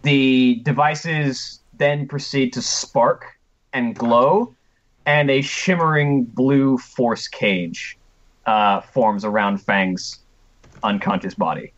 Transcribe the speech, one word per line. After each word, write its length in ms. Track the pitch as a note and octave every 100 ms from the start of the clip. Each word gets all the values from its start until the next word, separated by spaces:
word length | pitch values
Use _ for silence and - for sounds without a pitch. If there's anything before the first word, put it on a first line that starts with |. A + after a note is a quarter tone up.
the 520 | D3 C#3 C3 B2+ B2+ A#2
devices 960 | D3 B2 D3+ D3+ E3+ D#3 C#3+ B2+ - - _ -
then 300 | C#3+ D3 C#3+
proceed 420 | C#3+ - C#3 B2+
to 80 | B2
spark 640 | - - - A#2 B2 - - _ _ _ _
and 240 | C3 A#2+ G2+
glow, 580 | A#2 A#2 C3+ G3 A#3+ _ _ _ _ _ -
and 260 | D3 C#3+
a 100 | C3+
shimmering 840 | C#3+ - - F3 D#3+ D3+ C#3+ C#3 A#2
blue 520 | A2+ C3 C#3 C3+ B2+
force 520 | - - A#2+ A2 -
cage, 680 | - G#2+ F#2 E2 - - - _ _ _ _ -
uh, 360 | G#2+ G#2 G2
forms 420 | - - A2 G2+
around 360 | G#2+ G#2+ G2+ G2+
Fang's 600 | - G2 F#2 F#2 - - _ _ _ _ - -
unconscious 520 | G#2 G2+ - G2 F#2+ -
body. 360 | E2 D2+ -